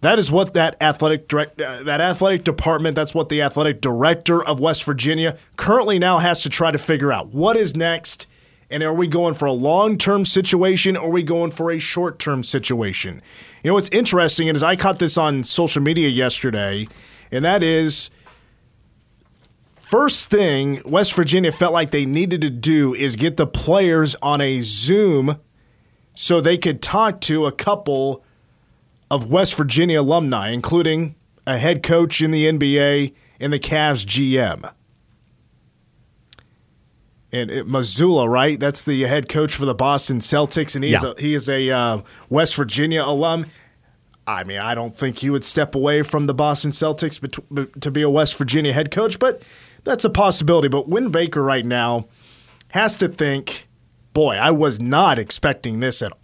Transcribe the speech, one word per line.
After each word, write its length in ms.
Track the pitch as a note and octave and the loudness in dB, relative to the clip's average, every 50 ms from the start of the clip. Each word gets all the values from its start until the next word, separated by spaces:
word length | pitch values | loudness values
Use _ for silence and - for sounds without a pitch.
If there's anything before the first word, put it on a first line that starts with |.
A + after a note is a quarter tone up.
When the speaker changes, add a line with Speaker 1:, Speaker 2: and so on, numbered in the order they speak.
| - | 4
Speaker 1:
That 160 | D3+ G#3 A3+ | 4 4 4
is 120 | F#3+ B2+ | 2 2
what 220 | C#3+ F3 G3 F#3+ - | 2 2 0 2 2
that 220 | F3+ D#3+ D#3+ - - D#3 | 0 0 0 0 0 0
athletic 460 | D#3 D3 D3+ D#3+ D3+ D#3 D3 D3+ _ | 0 2 2 0 0 0 0 -2 _
direct-, 320 | - D3 D3+ D3+ - - | -2 -2 -2 -4 -6 -8
uh, 220 | D3+ C3 C3 B2 C3 | -8 -8 -8 -8 -6
that 160 | D3 C#3+ D3 | -4 -2 0
athletic 440 | E3 F3+ F3+ - F#3 G3 G3 F3+ F#3 | 0 0 0 2 2 2 2 2 0
department, 500 | E3+ D#3+ D#3 - D#3+ D#3+ D3+ D#3 E3 D3 | -2 -2 -2 0 0 0 0 0 -2 -2
that's 200 | D#3+ D#3 D3 - | -2 -2 -2 -2
what 160 | E3 D3+ - | -4 -2 -2
the 100 | D3+ D3+ | -2 0
athletic 400 | D3 C#3 - - D#3 D3+ C#3 A2 | 0 0 0 0 0 0 -2 -2
director 640 | - C3 A#2+ A#2 B2+ D#3 E3 E3 - - E3+ E3+ E3+ | -4 -4 -2 2 2 2 2 2 0 0 0 0 2
of 160 | - D3+ C3 | -2 -2 0
West 240 | C3+ E3 D#3 - - | 0 0 0 0 -2
Virginia 540 | - D3 C3 A2+ C#3+ D#3+ D#3+ E3 E3 D3 - - _ _ | -4 -4 -2 0 -2 0 0 0 -2 -4 -6 -14 _ _
currently 420 | - - - G#3 B3+ A#3 G3+ G#3 F#3 | -8 0 2 2 2 4 2 2 2
now 200 | F3 F#3 F#3 E3+ | 2 4 4 4
has 240 | E3+ F3+ E3+ E3+ - | 4 2 2 0 -2
to 60 | - | -4
try 220 | - - E3+ E3 | -2 0 0 0
to 80 | D3 C#3+ | 0 -2
figure 340 | - - D#3+ D3 C3+ C#3+ B2+ | 0 0 0 0 2 0 0
out. 160 | G2+ - - | -2 -4 -6
What 280 | A2 C3+ E3 G#3 A3+ | -4 0 0 2 2
is 180 | A3+ A3 E3+ C3+ | 2 2 0 0
next? 520 | D#3 E3 E3+ E3 D#3+ E3 - - - - _ _ _ _ _ _ _ _ _ | -2 -2 -2 -2 -4 -4 -6 -8 -8 -10 _ _ _ _ _ _ _ _ _
And 120 | B2 D3+ D#3 | -6 -4 -4
are 100 | D#3 D#3+ | -2 0
we 140 | E3 F3+ E3 | 0 -2 0
going 260 | D3 E3+ F3 E3+ D#3 | 0 0 0 0 0
for 120 | D3+ D3 | 0 -2
a 60 | C#3 C3+ | -2 0
long-term 720 | A#2+ B2 C#3+ D#3+ F3+ G#3 A3 G#3+ F#3 - F#3+ G3 G3+ G3 | 0 0 2 2 4 4 2 2 0 0 0 2 2 2
situation 720 | F3+ - F#3+ F#3+ F#3 - F3 F3+ F#3 F#3+ F3 - F#3+ F#3+ | 2 2 2 2 2 2 2 2 2 2 2 2 0 0
or 120 | F3 B2 E3 | 0 -2 0
are 20 | |
we 140 | E3 F3+ E3+ | 0 0 0
going 260 | D3+ E3+ E3+ E3+ E3 | 0 0 0 -2 -2
for 220 | - - E3 E3 E3 | -4 -4 -4 -2 -2
a 60 | D#3+ | -4
short-term 640 | D3+ - - F3 F3 E3+ D#3 - - - C#3+ C3 A#2+ | -4 -6 -4 -4 -4 -4 -4 -6 -4 -4 -4 -2 -2
situation? 760 | - - C#3 A2+ - B2+ A#2 A2 G2+ F#2 - - F#2+ F2 B1+ - - - - - - - - _ | -2 -2 -2 0 -2 -2 -2 -2 -4 -4 -6 -8 -8 -10 -14 -18 -20 -20 -20 -20 -20 -20 -6 _
You 60 | D3+ | 2
know, 40 | F#3 | 2
what's 140 | G3+ F#3+ - | 2 2 2
interesting, 600 | - - - - - F3+ E3+ D#3+ - - E3 D#3+ | 0 0 0 2 2 2 2 2 2 0 0 0
and 60 | D#3+ | 0
as 80 | D3 D3 | 0 2
I 140 | D#3+ F#3 | 0 0
caught 240 | F#3 - G3 F#3+ F#3+ | 2 0 -2 0 0
this 180 | F3 D#3+ - F3 | 0 0 2 2
on 260 | D#3+ D3+ C#3+ C3+ B2 | 2 0 0 -2 -2
social 380 | - - - E3+ D#3 - D3+ C#3+ | -2 0 0 0 0 0 0 0
media 260 | D3 E3 E3 E3 C#3+ | 0 0 2 0 0
yesterday, 800 | B2+ A#2+ B2+ B2+ - - - C3+ A2 G#2 G2+ G2 G2 G2+ G#2+ G#2+ - - - - - - - - - | 0 0 0 -2 -2 -2 -4 -4 -4 -2 -4 -4 -4 -6 -8 -10 -14 -20 -20 -20 -20 -20 -18 -8 -6
and 120 | B2+ C#3 | -2 0
that 180 | E3 F#3 G#3 F3 | 0 2 2 2
is, 480 | E3 D#3+ D#3+ D#3+ D#3 C#3+ - - - _ _ _ - - _ _ _ _ _ _ _ _ _ _ _ _ _ _ _ _ _ _ _ _ _ _ _ _ _ _ _ _ | 2 2 2 2 0 0 -2 -4 -6 _ _ _ -20 -20 _ _ _ _ _ _ _ _ _ _ _ _ _ _ _ _ _ _ _ _ _ _ _ _ _ _ _ _
first 540 | _ _ - - A3+ C#4+ C#4+ - - - - | _ _ 0 0 2 2 4 2 2 2 2
thing 500 | - G#3 G3+ F3 D3 C3+ C3+ C#3+ C#3 C3+ - | 2 2 2 2 2 0 0 -2 -4 -4 -6
West 260 | - C#3+ F3+ G#3 F#3+ - | -2 0 2 2 2 2
Virginia 380 | - E3+ C#3+ C#3+ F#3 F#3 E3 D3+ | 0 0 2 2 2 2 2 0
felt 200 | - F3+ F3 D#3+ | 2 0 2 2
like 180 | E3+ E3 C#3+ | 0 0 0
they 160 | - D3 C#3 | 0 -2 -2
needed 340 | C3 C3+ D#3 F3+ F#3+ F3+ F3+ D3+ | 0 0 0 0 0 0 -2 -2
to 80 | D3+ | -2
do 440 | B2+ A#2+ A2 D3+ D#3+ D#3 C#3+ C3 B2+ | -4 -2 0 2 4 4 4 2 0
is 220 | G#2 C3+ C#3 A#2+ | 0 -2 -2 -2
get 200 | G#2+ C#3 E3 D3 | 0 -2 -2 0
the 100 | - - | 0 -2
players 680 | - - - - - E3 G3 G3 F#3 E3 D#3+ D#3 D3 - - - | -2 -2 -6 0 2 2 4 4 4 4 2 2 0 -2 -4 -2
on 180 | C#3+ D3 D3 | -2 0 0
a 220 | C#3+ C3+ C3 C3 A#2+ | 0 0 -2 -2 -2
Zoom 800 | A2 G#2 - - C#3 F#3 G3+ G#3+ G3 E3 C#3 C3 C#3 D3 D3 _ _ _ _ _ _ _ _ _ _ _ _ _ _ _ | -2 -2 -2 0 2 2 4 4 4 2 2 2 0 -2 -4 _ _ _ _ _ _ _ _ _ _ _ _ _ _ _
so 260 | - - - F3 E3+ | -2 0 2 2 2
they 160 | D3 E3 F3 | 4 2 0
could 240 | F3 F3 E3+ D3+ A#2 | 2 0 -2 -2 -2
talk 400 | - - - G3 A3 A3 F#3+ F#3+ - | -6 -4 0 2 2 2 0 -2 -2
to 240 | - D#3+ D#3 D#3 | -2 0 0 0
a 60 | C#3+ C#3 | -2 -2
couple 720 | - - - G3+ G3+ - - C#3+ C3+ C3+ C3+ C3+ - _ _ _ _ _ _ _ _ _ _ _ _ _ _ _ _ _ _ | -4 -2 -2 -2 -2 -2 -2 -2 0 -2 -2 -4 -6 _ _ _ _ _ _ _ _ _ _ _ _ _ _ _ _ _ _
of 180 | C#3+ C#3+ A#2+ A2 | -2 -2 0 2
West 280 | C3 F3+ F#3+ - - | 2 2 4 2 2
Virginia 440 | - D3+ C#3 A2+ C#3+ E3+ F3 E3 D3+ | 0 -2 0 2 2 2 4 2 2
alumni, 500 | C#3+ C3+ D#3 E3+ D#3+ C#3 B2+ A2 G2 G#2+ | 2 2 2 2 2 0 -2 -2 -2 -4
including 680 | A#2+ A#2+ A#2 - E3+ F3 E3+ D#3+ D#3+ D#3 E3 D#3 D#3 _ _ _ _ _ _ | -6 -6 -4 0 0 2 2 2 0 0 -2 -6 -8 _ _ _ _ _ _
a 140 | - C3+ B2 | -6 -4 -2
head 240 | A#2+ D#3 F3 C#3+ - | 0 0 0 0 0
coach 400 | - E3+ E3+ E3+ E3 - - D#3 | 2 2 2 2 2 0 0 0
in 80 | D#3+ | 0
the 160 | D#3+ D#3 D3+ | 2 2 2
N 120 | D#3 D#3+ D#3 | 2 2 2
B 200 | C#3+ C#3 C#3 C#3+ | 0 2 2 2
A 340 | C#3+ C#3+ C#3+ C#3+ C#3+ C3+ - _ _ _ _ _ | 2 2 2 0 0 -2 -6 _ _ _ _ _
and 120 | B2 C#3+ D3 | -4 -4 -4
the 60 | C#3+ | -4
Cavs 480 | C#3+ - D#3 D3+ D3+ D3+ C#3+ B2 G2+ | -4 -2 -2 0 2 2 0 0 -2
G 320 | G2 G#2 B2 C#3 C3+ B2+ C3 | -4 -2 0 0 2 2 2
M. 260 | B2 G2+ E2 - - - - _ _ _ _ _ _ _ _ _ _ _ _ _ _ _ _ _ _ _ _ _ _ _ _ _ _ _ _ _ _ _ - - _ _ _ _ _ _ _ _ _ _ _ _ _ _ _ _ _ _ - | 0 0 -2 -6 -12 -18 -20 _ _ _ _ _ _ _ _ _ _ _ _ _ _ _ _ _ _ _ _ _ _ _ _ _ _ _ _ _ _ _ -20 -20 _ _ _ _ _ _ _ _ _ _ _ _ _ _ _ _ _ _ -6
And 180 | B2 A#2+ A2 | -6 -6 -4
it, 160 | - C3+ A#2 | -6 -8 -6
Mazzulla, 600 | F#2 C3 C3+ B2+ - - A2+ D#3 F3+ F3+ D3+ B2 A2+ | -4 -2 -2 0 0 2 4 4 4 4 4 2 2
right? 300 | A#2+ B2+ C3 D3+ D3+ C3+ | 2 2 2 2 0 0
That's 240 | C3+ C#3+ C#3+ - - | -2 -2 -2 -2 -4
the 200 | - D3 C3 C3+ | -2 -2 0 0
head 260 | A#2+ C3+ D3 C3+ - | 0 0 -2 -2 -2
coach 260 | - D3+ D3+ C#3 - | -2 -2 -2 -2 -2
for 100 | - C#3+ | -4 -4
the 100 | C#3 B2 | -4 -2
Boston 440 | G2+ C3 C3+ C#3+ C#3 - - C#3 A#2+ | 0 0 0 2 0 0 -2 -4 -2
Celtics, 560 | A2 - - D3 D3+ C#3+ - E3 D#3 - - | -2 0 0 0 0 0 0 -4 -4 -4 -4
and 100 | C#3+ C3+ | -4 0
he 100 | D3 - | 0 0
is 80 | G2+ - | 0 0
Speaker 2:
Yeah. 100 | B2+ A#2+ | -2 -6
Speaker 1:
a, 40 | - | -6
he 140 | C#3+ D3+ D3+ | -4 -2 -2
is 140 | D3 B2+ C#3+ | -2 -2 -2
a, 220 | C#3 C3+ C3+ B2+ | -2 0 0 0
uh, 320 | C3 B2+ B2 A#2+ A2+ G#2+ - - - - - _ | 0 0 0 0 -2 -4 -8 -12 -20 -20 -10 _
West 260 | B2 D3 E3 D#3 - | 0 2 2 2 2
Virginia 480 | - C#3+ A2 - A2+ D3 D#3+ D#3+ D#3+ D3 | -2 -4 -4 -2 -2 -2 0 0 -2 -2
alum. 440 | C3+ D3 C#3 D#3 E3 D#3+ E3+ D#3+ D#3 - - _ _ _ _ _ _ _ _ _ _ _ _ _ | -2 -2 0 0 0 -2 -2 -6 -8 -12 -20 _ _ _ _ _ _ _ _ _ _ _ _ _
I 180 | - A2 F#2 F#2 | -8 -6 -6 -6
mean, 140 | F2+ G2 G2+ | -8 -8 -8
I 160 | G2+ A2+ A#2+ | -4 -4 -4
don't 200 | A#2 A#2 A#2 G#2+ | -4 -6 -10 -8
think 240 | - - C3 A#2+ - | -6 -6 -6 -6 -4
he 120 | - C#3 | -4 -2
would 140 | C#3+ C#3 A2 | -2 -2 -2
step 300 | - - E3+ D3 C#3 - | -2 -2 -2 -2 -2 -2
away 280 | C#3 C3 D3 D3 D3 D3+ | -2 0 0 2 0 0
from 240 | D3 - D#3 D3 | 0 -2 -2 0
the 80 | C#3+ C#3 | 0 0
Boston 360 | B2 D3 D3 D3 C#3+ - D3+ | 0 0 0 0 -2 -2 -4
Celtics 500 | C#3+ - - D#3 D3+ D#3 F3 D#3 C#3+ - | -2 -2 -2 -2 -2 -2 -4 -6 -6 -6
bet-, 340 | - - - - - _ D3 | -8 -10 -12 -12 -14 _ -8
be-, 260 | C#3+ C#3 C3+ _ C#3 | -8 -8 -8 _ -10
to 100 | C3+ D3 | -8 -4
be 120 | C3+ D3 D3+ | -2 0 0
a 80 | D3 | 2
West 260 | C#3 D3+ D#3 D3 - | 4 2 2 2 0
Virginia 360 | - D3 B2+ A#2 D#3 D3+ C#3+ C3 | -2 -4 0 0 0 0 2 0
head 180 | C#3+ D#3 D3+ | 0 -2 -2
coach, 280 | - F#3 A3 A3+ - - | -2 -2 -2 -2 0 0
but 240 | B3+ C4 B3 B3 - - - - - - - _ - | 0 0 0 -2 -8 -20 -20 -20 -20 -20 -20 _ -4
that's 220 | - C4+ A3+ - | -4 -2 0 0
a 60 | A3 | 0
possibility. 580 | F3+ - G#3 G3 F3+ - D#3+ D3 E3+ E3+ C#3+ C#3+ | 4 4 4 4 4 2 2 4 4 4 4 2
But 200 | C3+ C#3 C3+ C3+ | 0 0 -2 0
Win 220 | E3+ G#3+ B3+ B3 | -2 0 0 0
Baker 320 | D3 E3 F3 E3+ E3 D3+ C#3 | 0 0 -2 0 -2 -2 0
right 220 | C3+ C3+ C3 A#2 | 0 0 0 0
now 420 | A#2+ B2 B2 A#2 A#2+ A#2+ A#2 A2 _ _ _ _ - - _ _ _ _ _ - _ | -2 -2 0 0 0 -2 -2 -4 _ _ _ _ -20 -20 _ _ _ _ _ -20 _
has 280 | - F#3 G#3+ A3 A3 | -2 0 0 0 0
to 120 | - G3 E3 | 0 -2 -2
think, 600 | F3 - D#3+ D3 C#3 C3+ C3+ - - - - _ _ _ _ _ _ _ _ _ _ | -2 -2 -2 -2 -2 -2 -6 -8 -12 -14 -14 _ _ _ _ _ _ _ _ _ _
"Boy, 220 | D3+ D#3 C#3+ A2 | 2 2 2 2
I 140 | G2 A2+ D3+ | 2 2 2
was 300 | D#3+ D3+ D3+ D3 B2 G#2 | 4 4 2 0 0 -2
not 380 | A#2 A#2+ C3 D3+ F#3+ F#3 C#3+ A#2+ | -4 0 2 4 4 4 2 0
expecting 640 | G#2+ - - - - D3+ C3+ - - B2+ A2 A2 | -2 -4 -4 -2 0 -2 -2 -2 -6 -8 -6 -4
this 220 | B2 C3 A#2+ - - | -2 -2 -2 -2 -4
at 100 | G2+ - _ | -6 -10 _